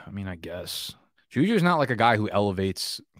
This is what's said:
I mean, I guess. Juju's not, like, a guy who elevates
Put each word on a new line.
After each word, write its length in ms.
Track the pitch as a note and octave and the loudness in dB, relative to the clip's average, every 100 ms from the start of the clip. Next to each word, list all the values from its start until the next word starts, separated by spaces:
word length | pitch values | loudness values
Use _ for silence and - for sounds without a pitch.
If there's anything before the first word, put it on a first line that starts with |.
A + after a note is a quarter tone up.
| - | -12
I 40 | |
mean, 160 | G2+ F#2+ | -12 -10
I 100 | F2 | -12
guess. 580 | E2 F2 F2+ - - - _ _ _ | -12 -10 -10 -10 -10 -14 _ _ _
Juju's 340 | A#2 F#3 A3+ | 0 2 4
not, 160 | F3 E3 | 2 2
like, 120 | C3 | 0
a 60 | A2+ | 4
guy 200 | A#2 G#2+ | 4 4
who 140 | G#2+ | 2
elevates 680 | G2+ G#2 F#2 F#2+ - - - - - | 2 0 2 -2 -2 -8 -10 -14 -12